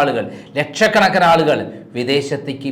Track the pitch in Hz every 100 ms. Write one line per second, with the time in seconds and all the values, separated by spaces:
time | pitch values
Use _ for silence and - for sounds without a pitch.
0 | 143 117 - - - 139 - - 220 214
1 | 190 185 170 165 151 123 95 - - 120
2 | 123 143 - 143 143 131 139